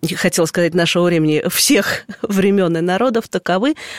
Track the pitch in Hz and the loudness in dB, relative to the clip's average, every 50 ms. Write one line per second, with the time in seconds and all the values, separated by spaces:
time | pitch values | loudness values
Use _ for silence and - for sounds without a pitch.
0 | - 160 170 - - 180 - - 165 156 - 180 175 165 165 180 170 156 - 175 | -6 -6 -4 -2 -2 0 0 0 0 0 0 0 0 0 2 0 0 2 2 2
1 | 175 175 175 165 156 151 151 151 - 180 - - - - 285 - - - - - | 2 2 2 2 2 2 0 0 0 -2 -2 -2 0 2 2 2 2 0 -4 -6
2 | - - 196 - - - 202 196 190 202 202 202 185 165 170 165 170 180 180 196 | -8 -14 -10 -10 -6 -2 0 0 2 2 2 2 2 2 0 0 0 0 0 0
3 | 240 262 220 226 - - - 185 - - 180 190 226 285 311 - - - - | 0 0 0 -2 -4 -4 -6 -6 -2 -2 0 0 0 0 -2 -2 -8 -14 -14